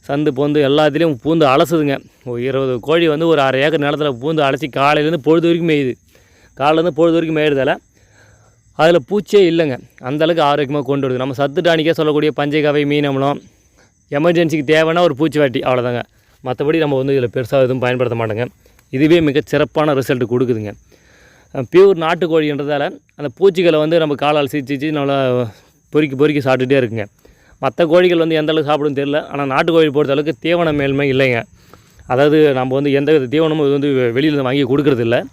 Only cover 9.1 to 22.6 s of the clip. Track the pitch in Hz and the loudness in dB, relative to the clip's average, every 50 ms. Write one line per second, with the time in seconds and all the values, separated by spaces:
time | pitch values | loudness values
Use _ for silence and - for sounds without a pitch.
9.1 | 190 208 170 - - 202 190 170 165 165 165 143 127 - - - _ _ - 127 | -4 -4 -2 2 4 4 4 4 2 0 0 -2 -4 -6 -10 -20 _ _ -8 -6
10.1 | 143 151 160 160 175 160 151 143 143 147 147 127 147 147 131 123 143 139 139 131 | -2 0 0 0 2 2 2 2 2 0 -2 -2 -4 -4 -2 -2 -2 -2 -2 -2
11.1 | 127 123 127 139 131 123 139 143 143 180 160 175 165 165 151 160 160 - 156 151 | -2 -2 -4 -6 -2 -2 -4 -2 -2 -2 0 2 0 2 0 0 0 0 0 0
12.1 | 147 151 147 151 123 - 147 147 143 156 147 151 143 147 147 143 147 147 143 143 | 0 0 0 -2 -2 -2 -4 -2 -2 0 0 0 0 0 0 0 0 0 0 -2
13.1 | 139 135 139 143 143 143 - - _ _ _ _ _ _ _ _ _ _ _ _ | -2 0 -2 -2 -2 -4 -10 -20 _ _ _ _ _ _ _ _ _ _ _ _
14.1 | 143 143 156 175 170 165 170 156 151 156 135 127 156 156 160 160 165 175 180 165 | -4 0 0 2 2 2 0 0 0 -4 0 2 2 2 2 2 2 2 2 2
15.1 | 139 117 160 160 135 151 147 135 113 139 - 135 127 123 120 123 120 120 113 _ | 2 0 -2 -2 0 0 0 0 0 -2 -2 -2 -2 0 -2 -2 -4 -6 -8 _
16.1 | _ _ _ _ _ _ - 127 127 - 147 143 160 165 156 143 139 131 131 139 | _ _ _ _ _ _ -8 -8 -6 -4 -2 -2 0 0 0 0 -2 -2 -2 0
17.1 | 139 139 123 113 - 131 127 - 143 139 131 123 131 131 123 123 127 127 127 117 | -2 -2 -2 -2 -4 -6 -6 -2 2 2 2 2 0 -2 -2 -2 0 0 -2 -2
18.1 | 117 117 113 110 107 110 123 - _ _ _ _ _ _ _ _ - 131 147 151 | -2 -4 -4 -4 -4 -6 -6 -8 _ _ _ _ _ _ _ _ -2 0 2 4
19.1 | 170 175 160 147 127 151 - - - 143 151 - _ 160 151 156 143 135 123 - | 4 4 2 2 0 -2 -2 -2 0 0 0 0 _ -2 0 0 0 -2 0 -2
20.1 | 139 123 120 104 120 123 135 120 120 110 107 101 104 - _ _ _ _ _ _ | -2 -2 -2 -2 0 -2 0 0 -2 -4 -4 -10 -12 -14 _ _ _ _ _ _
21.1 | _ _ _ _ _ _ _ _ - 139 123 - - 175 196 196 190 170 160 160 | _ _ _ _ _ _ _ _ -8 -8 -8 -6 -2 2 2 2 2 0 -4 -4
22.1 | 175 165 185 165 160 160 156 147 143 135 | -4 -4 -4 -2 -2 -2 -2 -2 -4 -6